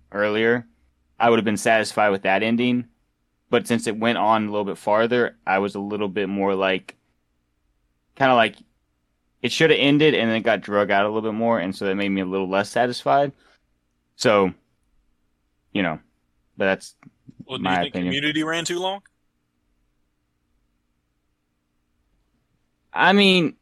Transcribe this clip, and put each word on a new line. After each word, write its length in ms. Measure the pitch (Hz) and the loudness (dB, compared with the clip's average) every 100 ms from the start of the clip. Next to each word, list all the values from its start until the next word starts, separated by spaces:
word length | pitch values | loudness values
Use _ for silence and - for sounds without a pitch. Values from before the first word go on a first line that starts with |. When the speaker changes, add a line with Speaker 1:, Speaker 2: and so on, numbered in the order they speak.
| _ | _
Speaker 1:
earlier. 560 | 98 104 107 113 120 117 _ _ _ _ - | -4 -2 0 0 0 -4 _ _ _ _ -2
I 120 | 117 | 2
would 80 | 113 | 2
have 60 | 107 | 2
been 120 | 101 | -2
satisfied 520 | 120 113 107 - 107 | 2 2 2 0 0
with 120 | 98 | 2
that 220 | 95 98 | 0 0
ending. 460 | 110 117 123 123 117 _ _ _ _ _ _ | 0 0 0 -2 -6 _ _ _ _ _ _
But 160 | 120 98 | -2 0
since 220 | 117 117 | -2 -2
it 100 | 107 | -2
went 220 | 113 107 | -2 0
on 240 | 104 110 107 | 2 0 0
a 40 | |
little 140 | 104 101 | -4 -6
bit 120 | 82 | -6
farther, 580 | - 107 113 123 117 - - | 0 0 2 0 -2 -4 -2
I 100 | 95 | 0
was 160 | 101 | 0
a 60 | 101 | -4
little 300 | 101 104 104 | -8 -6 -4
bit 200 | 92 95 | -4 -4
more 240 | 98 98 | -2 -2
like, 420 | 98 95 95 - - _ _ _ _ _ _ _ _ _ _ _ - | 0 0 -2 -6 -20 _ _ _ _ _ _ _ _ _ _ _ -2
kinda 200 | 135 127 | 4 4
like, 220 | 110 101 _ _ _ _ _ _ _ _ | 4 0 _ _ _ _ _ _ _ _
it 100 | 127 | -6
should 200 | - 160 | 2 2
have 80 | 120 | 4
ended 340 | 135 147 156 | 4 4 4
and 160 | 104 113 | 4 0
then 140 | 110 | 0
got 180 | 110 104 | 0 -2
drug 300 | - 101 101 | 0 0 2
out 140 | 98 104 | 2 0
a 40 | |
little 180 | 107 110 | -2 -4
bit 80 | 107 | -4
more, 240 | 117 117 | -2 0
and 160 | 87 92 | -2 -4
so 100 | 101 | -4
that 100 | 98 | -2
made 140 | 101 | -2
me 120 | 98 | -2
a 40 | 92 | -2
little 240 | 95 95 | -4 -2
less 200 | 95 101 | -2 -2
satisfied. 640 | 120 123 123 - 139 143 - _ _ _ _ _ _ _ - | -2 -2 -2 -2 0 0 -6 _ _ _ _ _ _ _ -4
So, 380 | 123 104 95 92 _ _ _ _ _ _ _ _ _ _ _ | 2 4 2 -2 _ _ _ _ _ _ _ _ _ _ _
you 100 | 104 | -4
know, 180 | 90 78 - _ _ _ _ - | -4 -4 -12 _ _ _ _ -4
but 80 | 101 | -2
that's 300 | 95 - - - _ - - - | -2 -6 -20 -20 _ -20 -20 -14
Speaker 2:
Well, 140 | - | -6
do 40 | |
Speaker 1:
my 140 | 95 92 | -2 -2
Speaker 2:
you 60 | |
think 120 | 87 90 | -2 -4
Speaker 1:
opinion. 180 | 90 | -4
Speaker 2:
Community 300 | 139 147 151 | -4 -4 -4
ran 220 | 156 165 165 | -4 -6 -6
too 140 | 175 | -6
long? 240 | 185 196 - _ _ _ _ _ _ _ _ _ _ _ _ _ _ _ _ _ _ _ _ _ _ _ _ _ _ _ _ _ _ _ _ _ _ _ _ _ _ | -6 -8 -12 _ _ _ _ _ _ _ _ _ _ _ _ _ _ _ _ _ _ _ _ _ _ _ _ _ _ _ _ _ _ _ _ _ _ _ _ _ _
Speaker 1:
I 220 | - 160 | 0 2
mean, 420 | 196 196 185 160 - | 4 4 4 0 -4